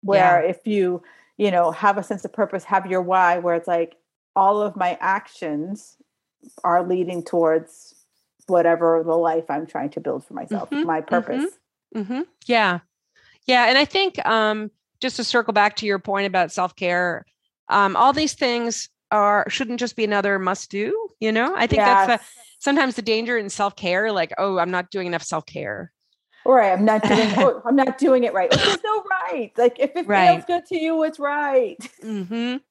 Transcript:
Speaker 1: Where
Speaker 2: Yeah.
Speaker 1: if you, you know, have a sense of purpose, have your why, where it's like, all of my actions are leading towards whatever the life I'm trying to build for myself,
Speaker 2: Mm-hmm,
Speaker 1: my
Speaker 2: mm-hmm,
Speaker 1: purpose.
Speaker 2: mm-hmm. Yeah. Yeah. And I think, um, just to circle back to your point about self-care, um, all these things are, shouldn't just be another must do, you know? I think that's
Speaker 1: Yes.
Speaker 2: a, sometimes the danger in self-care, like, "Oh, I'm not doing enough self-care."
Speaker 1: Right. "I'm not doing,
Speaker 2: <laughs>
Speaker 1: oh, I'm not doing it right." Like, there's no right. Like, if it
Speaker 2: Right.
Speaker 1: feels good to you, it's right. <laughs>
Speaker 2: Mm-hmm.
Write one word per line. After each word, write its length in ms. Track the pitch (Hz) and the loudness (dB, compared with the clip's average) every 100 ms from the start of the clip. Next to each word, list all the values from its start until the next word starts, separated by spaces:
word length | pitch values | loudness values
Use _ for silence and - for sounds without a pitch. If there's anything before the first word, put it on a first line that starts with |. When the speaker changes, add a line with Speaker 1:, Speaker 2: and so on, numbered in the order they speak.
Speaker 1:
Where 400 | 196 196 185 175 | 2 4 6 4
Speaker 2:
Yeah. 80 | 165 | 2
Speaker 1:
if 160 | 185 - | -4 -2
you, 360 | 208 185 175 - _ _ _ | 0 0 -2 -8 _ _ _
you 140 | 208 | 0
know, 200 | 180 170 | 2 0
have 260 | 165 208 202 | 2 0 0
a 60 | |
sense 200 | 190 202 190 | -4 -8 -8
of 80 | |
purpose, 300 | - 208 190 - | -4 -4 -4 -2
have 200 | 196 180 | -2 0
your 140 | 185 | -4
why, 360 | 175 185 180 175 | 0 2 4 2
where 160 | 175 170 | 0 -2
it's 120 | 170 | 0
like, 300 | 170 165 _ _ _ _ - | -2 -2 _ _ _ _ 0
all 260 | 190 208 | 2 2
of 140 | 208 196 | -2 -2
my 220 | 180 - | -4 -2
actions 960 | 185 196 - - 165 147 165 208 - _ _ _ _ _ - - | -4 -4 -6 -12 -8 -6 -6 -10 -14 _ _ _ _ _ -20 -6
are 220 | 180 175 180 | 0 0 0
leading 380 | 180 175 175 | -2 -2 -6
towards 720 | 170 180 165 160 165 - - _ _ _ _ _ _ | -4 0 2 2 -2 -20 -20 _ _ _ _ _ _
whatever 540 | 180 165 170 170 165 | 2 4 4 2 2
the 120 | 165 165 | 0 0
life 300 | 165 160 160 | 0 -2 -4
I'm 160 | 143 165 | -8 -8
trying 240 | - - | -8 -8
to 80 | - | -8
build 240 | 165 135 - | -8 -8 -10
for 80 | - | -16
myself, 340 | - 208 - | -8 -8 -6
Speaker 2:
Mm-hmm, 180 | 285 330 | -4 -2
Speaker 1:
my 140 | 160 | -4
Speaker 2:
mm-hmm, 40 | 160 | -2
Speaker 1:
purpose. 500 | 175 - 254 330 - _ _ _ 226 | -2 -2 -6 -6 -8 _ _ _ -10
Speaker 2:
mm-hmm. 260 | 196 254 339 _ - | -8 -6 -8 _ -2
Yeah. 340 | 233 208 175 _ _ _ _ _ _ - | 2 2 -2 _ _ _ _ _ _ 0
Yeah. 180 | 254 233 | 4 4
And 80 | 254 | 4
I 80 | 285 | 2
think, 380 | 381 381 - - | 0 -2 -2 -2
um, 440 | 220 214 214 214 _ _ _ | 0 0 -2 -8 _ _ _
just 140 | 262 - | -8 -6
to 80 | |
circle 300 | 233 247 226 | -2 -2 0
back 240 | 214 208 208 | 2 2 0
to 80 | 214 | -4
your 100 | 196 | -4
point 280 | 196 196 196 | -4 -4 -2
about 240 | 185 165 | 0 -2
self-care, 720 | - 180 - 180 175 180 165 - _ _ _ _ | -2 -6 -4 -2 0 -2 -4 -12 _ _ _ _
um, 260 | - 202 190 | 2 2 4
all 180 | 254 | 2
these 200 | 277 311 - | 4 -2 -2
things 540 | 262 240 233 220 - _ _ | -2 -2 -4 -6 -10 _ _
are, 380 | 214 202 208 - | 2 4 2 0
shouldn't 300 | - 254 240 | -4 -6 -4
just 160 | 240 - | -6 -4
be 80 | |
another 340 | 214 208 202 196 | -2 0 0 0
must 320 | 185 190 - | -2 -4 -6
do, 400 | 202 220 427 440 _ | -8 -4 -4 -8 _
you 120 | 220 | -2
know? 240 | 220 254 370 | -2 -2 -2
I 100 | 233 | 0
think 140 | - | 2
that's 240 | 202 196 190 | 4 4 4
Speaker 1:
Yes. 120 | 240 | 0
Speaker 2:
a, 40 | - - - _ | -2 -20 -20 _
sometimes 360 | - 285 269 240 | 0 2 0 -2
the 60 | |
danger 360 | 214 220 233 240 | -2 -2 -2 -4
in 120 | 202 | -4
self-care, 600 | - 202 - 190 180 214 | -4 -4 -4 -2 -2 0
like, 200 | 202 165 - | -2 -4 -2
"Oh, 220 | 196 185 | -2 0
I'm 100 | 170 | -2
not 200 | 185 180 | -2 -4
doing 160 | 196 180 | -8 -6
enough 160 | 170 | -6
self-care." 680 | - 160 - 160 143 101 175 _ _ _ _ _ - | -6 -8 -8 -12 -10 -10 -12 _ _ _ _ _ 4
Speaker 1:
Right. 260 | 262 202 | 4 6
"I'm 140 | 185 214 | 4 2
not 220 | 220 214 | 2 2
doing, 260 | 208 226 196 | 2 2 2
Speaker 2:
<laughs> 40 | |
Speaker 1:
oh, 220 | - - 233 | 2 2 0
I'm 100 | 277 | 2
not 220 | 262 262 | 2 0
doing 260 | 277 254 233 | 2 2 2
it 80 | |
right." 180 | 190 180 | 0 2
Like, 120 | - 415 | 2 2
there's 180 | 381 | -2
no 200 | 427 427 | -2 -4
right. 480 | - 370 359 285 214 - | -2 -4 -4 -6 -8 0
Like, 220 | 240 240 | 0 2
if 160 | 277 320 | -4 -4
it 100 | 277 | 0
Speaker 2:
Right. 280 | 202 180 175 | 4 6 4
Speaker 1:
feels 100 | - | 0
good 200 | 349 349 | -4 -2
to 100 | 359 | -4
you, 260 | 320 320 | -2 0
it's 140 | 311 311 | -2 -2
right. 580 | 285 285 294 269 226 175 | -4 -4 0 0 0 -6
<laughs> 240 | - _ | -20 _
Speaker 2:
Mm-hmm. 540 | 220 208 185 226 240 254 _ | -10 -8 -6 -6 -6 -8 _